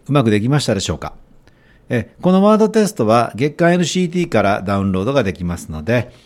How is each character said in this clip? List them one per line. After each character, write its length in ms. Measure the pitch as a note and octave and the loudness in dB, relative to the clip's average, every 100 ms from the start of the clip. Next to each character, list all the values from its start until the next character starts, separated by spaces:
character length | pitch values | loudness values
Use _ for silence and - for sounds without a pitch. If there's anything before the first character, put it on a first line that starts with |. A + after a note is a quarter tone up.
| - | -2
う 40 | |
ま 120 | C#3+ | 0
く 60 | A2+ | 2
で 100 | G#2 | 2
き 80 | A#2 | 2
ま 100 | D3 | 0
し 80 | - | 0
た 80 | |
で 60 | G2+ | -2
し 100 | - | -2
ょ 40 | |
う 40 | D#2 | -6
か？ 160 | D2 - - - _ _ _ _ - | -8 -14 -20 -20 _ _ _ _ -6
え、 260 | B2 - _ | -6 -6 _
こ 120 | F3 | 0
の 100 | F#3+ | 4
ワ 120 | G#3 | 4
ー 40 | G#3+ | 4
ド 100 | G#3+ | 2
テ 180 | A3 G#3 | 2 0
ス 80 | |
ト 120 | - A2 | 0 2
は 260 | A#2 A2+ G#2 | 2 2 -2
月 200 | C#3+ D3+ | -4 0
刊 180 | E3+ | 2
エ 40 | F3+ | 2
ル 60 | |
シ 220 | E3 F#3 F3+ | 0 -2 -2
ー 60 | |
テ 60 | F3+ | -2
ィ 40 | |
ー 40 | E3+ | -2
か 140 | A2 | 0
ら 200 | G2 G#2+ | 2 0
ダ 160 | F#2+ G2 | -2 -2
ウ 60 | |
ン 80 | G2 | 0
ロ 100 | F#2 | -2
ー 20 | |
ド 80 | G#2 | 0
が 100 | C#3 | 0
で 100 | G2 | -2
き 120 | F2 | -4
ま 120 | F2 E2+ | -6 -8
す 140 | - | -10
の 120 | D#2 | -10
で、 300 | D#2 A#2+ - - | -2 -2 -4 -12